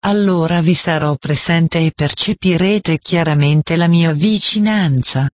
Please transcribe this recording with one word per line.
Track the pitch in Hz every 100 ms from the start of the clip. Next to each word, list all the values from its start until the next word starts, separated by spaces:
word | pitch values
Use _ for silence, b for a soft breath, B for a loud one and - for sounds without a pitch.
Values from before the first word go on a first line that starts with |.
| 196
Allora | 208 202 180 160 175
vi | 160
sarò | 170 - 160 147 147
presente | - 147 - 170 165 170 160
e |
percepirete | - 147 - - 208 190 170 185 208 190 160
chiaramente | - 175 160 147 143 151 - 165
la | 170
mia | 170 165
vicinanza. | 151 185 214 - 214 208 214 175 131 123 135 135